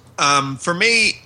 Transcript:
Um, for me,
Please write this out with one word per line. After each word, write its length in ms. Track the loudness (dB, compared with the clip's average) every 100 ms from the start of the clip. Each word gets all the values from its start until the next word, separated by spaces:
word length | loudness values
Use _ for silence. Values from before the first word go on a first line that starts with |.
| -14 -2
Um, 380 | 2 2 0 -6
for 180 | -6
me, 460 | -2 0 2 0 -4